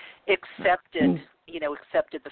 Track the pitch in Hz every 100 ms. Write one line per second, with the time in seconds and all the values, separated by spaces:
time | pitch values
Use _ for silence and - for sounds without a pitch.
0 | - - - 185 - - 185 180 _ 165
1 | - 160 - _ - 165 147 147 - 160
2 | - 156 143